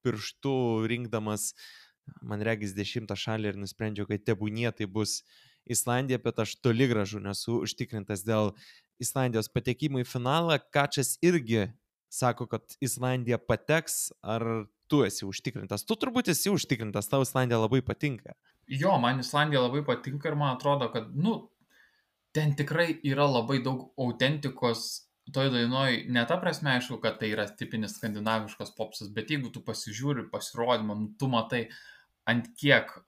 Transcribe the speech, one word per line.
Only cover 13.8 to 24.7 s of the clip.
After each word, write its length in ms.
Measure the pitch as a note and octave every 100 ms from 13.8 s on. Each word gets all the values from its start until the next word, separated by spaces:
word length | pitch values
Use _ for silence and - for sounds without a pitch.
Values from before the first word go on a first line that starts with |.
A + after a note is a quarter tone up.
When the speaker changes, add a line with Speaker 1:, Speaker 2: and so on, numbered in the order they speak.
| - - - -
Speaker 1:
Ar 240 | G2 A2+ A2+ A2+ G2+ _ _
tu 140 | D3
esi 180 | G#2 -
užtikrintas? 600 | G2 - - - G2 G#2
Tu 100 | -
turbūt 360 | G#3+ C4+ A#3+ A#3
esi 160 | D#3 G3
užtikrintas, 560 | G3 - A#2 A2 G2+ -
tau 140 | C3+
Islandija 380 | B2+ C3 B2 A#2+
labai 220 | A2 C3
patinka. 480 | B2+ - D3 A#2+ - - _ _ -
Speaker 2:
Jo, 280 | C3+ F3 E3
man 220 | A#2+ C3
Islandija 400 | B2 D3 D3+ C#3
labai 240 | B2 C#3+
patinka 460 | C#3+ A#2+ - C#3+ D#3
ir 40 |
man 220 | D3 C#3+ B2
atrodo, 320 | C#3+ C#3 A#2+
kad, 220 | B2 A2
nu, 240 | C#3 G3+ A3 - _ _ _ _ _ _ _ _
ten 200 | D3+ D3+
tikrai 400 | C#3+ C#3+ D#3 E3+ D#3
yra 260 | C#3+ C3+ C#3+
labai 320 | B2 A2+ C3+
daug 320 | C3 B2+ -
autentikos 1120 | - B2 A#2 B2+ D3+ C#3+ - A#2+